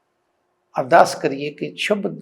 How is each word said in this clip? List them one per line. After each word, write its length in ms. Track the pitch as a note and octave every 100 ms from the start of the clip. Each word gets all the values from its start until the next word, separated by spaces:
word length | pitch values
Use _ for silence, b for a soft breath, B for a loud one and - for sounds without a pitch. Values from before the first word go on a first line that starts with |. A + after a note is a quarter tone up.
| _ _ _ _ _ _ _ -
ਅਰਦਾਸ 340 | C3+ - -
ਕਰੀਏ 360 | - D#3+ C3+ D3
ਕਿ 240 | - D3+ -
ਸ਼ੁਭ 300 | - G#3 G3 D#3+